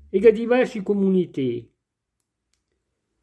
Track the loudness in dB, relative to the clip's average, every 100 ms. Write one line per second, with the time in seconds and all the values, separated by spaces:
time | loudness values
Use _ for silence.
0 | -6 2 4 4 0 0 0 -4 -4 -2
1 | 0 0 -2 -6 -6 -6 -12 _ _ _
2 | _ _ _ _ _ _ _ _ _ _
3 | _ _